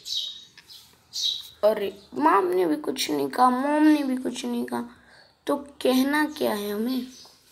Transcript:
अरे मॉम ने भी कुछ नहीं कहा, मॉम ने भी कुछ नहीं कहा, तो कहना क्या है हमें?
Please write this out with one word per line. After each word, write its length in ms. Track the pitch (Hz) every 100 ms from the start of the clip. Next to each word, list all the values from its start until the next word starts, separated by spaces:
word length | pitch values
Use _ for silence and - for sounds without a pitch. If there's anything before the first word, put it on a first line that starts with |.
| - - - - - - - - - _ _ - - - - -
अरे 280 | 208 208 196 - -
मॉम 320 | 254 302 381 359
ने 200 | 370 349
भी 100 | 302
कुछ 340 | 302 254 -
नहीं 180 | 294 -
कहा, 220 | - 254
मॉम 320 | 247 277 302
ने 200 | 311 302
भी 140 | 269 254
कुछ 280 | 254 240
नहीं 200 | 240 240
कहा, 240 | 247 240 240 - _ - _ _ -
तो 100 | 285 - -
कहना 420 | 262 254 269 302 302 -
क्या 140 | 247
है 180 | 214 208
हमें? 340 | 208 233 262 247 - - _ _